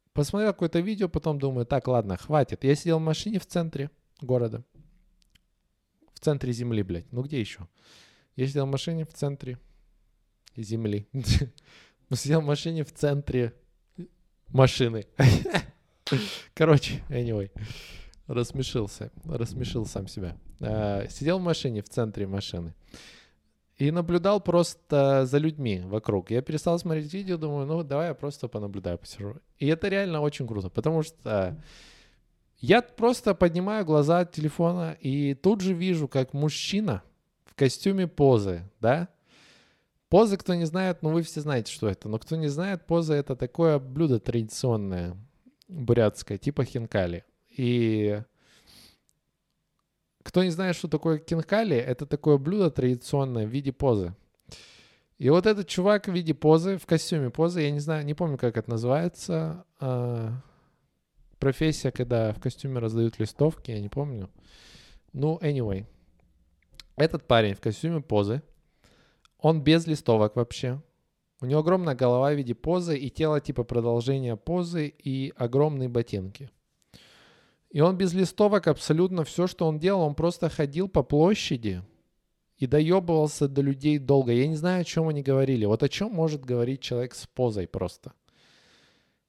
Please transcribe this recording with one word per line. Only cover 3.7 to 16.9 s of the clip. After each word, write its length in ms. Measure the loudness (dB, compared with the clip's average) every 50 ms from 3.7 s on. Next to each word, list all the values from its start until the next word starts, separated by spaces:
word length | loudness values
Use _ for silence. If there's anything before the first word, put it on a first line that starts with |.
| -6 -8 -10 -10 _ _ _ _ _ -10
города. 420 | -4 0 0 0 0 -2 -4 -8 -12 _ _ -20 -20 _ _ _ _ _ _ _ _ _ _ _ _ _ _ _ _ _ _ _ _ _ _ _ _ _ -14
В 60 | -4
центре 320 | -2 -2 0 0 -2 -4 -4
земли, 300 | -4 -4 -2 -2 -2 -2
блядь. 280 | -2 -4 -8 -8 -8
Ну 120 | -8 -8 -6
где 160 | -6 -4 -6
еще? 280 | -6 -6 -8 -14 -18 -20 _ _ _ _ -20 -20 -20 _ _ _ _ _ _
Я 120 | -4 -4 -2
сидел 180 | -2 -2 -2
в 60 | -2
машине 340 | -2 -4 -4 -4 -6 -6 -6
в 80 | -8 -8
центре 440 | -6 -4 -4 -4 -6 -10 -12 -14 -14 _ _ _ _ _ _ _ _ _ _ _ _ _ _ _ _ _ -20 -14
земли. 520 | -12 -8 -6 -4 -2 -2 -2 -2 -2 -4 _ -8
<laughs> 40 | -4 0 2 2 2 2 -2 -10 _ _ _ -20 -20 -20 _ _ _ _ -8
Сидел 300 | -6 -4 -2 0 0 2
в 40 | 2
машине 380 | 0 -2 -2 -2 -4 -4 -4 -6
в 80 | -8
центре 640 | -6 -2 0 0 0 0 -2 -2 0 0 0 -2 -4 _ _ _ _ _ _ _ _ -18 -18 -18 _ _ _ _ _ _ _ -2
машины. 580 | 4 6 6 6 6 2 0 0 0 -4 -10 _ _ 6
<laughs> 1400 | 6 6 6 6 2 0 -2 -2 -2 -4 -12 _ _ _ _ _ -6 -2 -2 -2 -2 -4 -10 -12 -16 -8 -2
Короче, 480 | 2 4 6 6 6 4 0